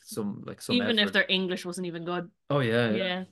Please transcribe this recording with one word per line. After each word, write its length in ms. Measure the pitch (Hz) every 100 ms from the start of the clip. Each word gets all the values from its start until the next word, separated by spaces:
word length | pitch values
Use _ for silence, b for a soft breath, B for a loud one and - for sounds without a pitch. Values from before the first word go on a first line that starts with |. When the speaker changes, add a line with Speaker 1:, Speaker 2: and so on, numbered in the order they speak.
Speaker 1:
some, 400 | - - 101 - -
like, 160 | 98
some 140 | - 247
Speaker 2:
Even 240 | 240 226
if 40 | 202
Speaker 1:
effort. 80 |
Speaker 2:
their 120 | 196 185
English 380 | 190 190 180 180
wasn't 220 | 175 180
even 180 | 165 165
good. 240 | 175 175 _ _
Speaker 1:
Oh, 80 | 143
yeah, 320 | 123 113 117
yeah. 40 | 107
Speaker 2:
Yeah, 260 | 185 180 185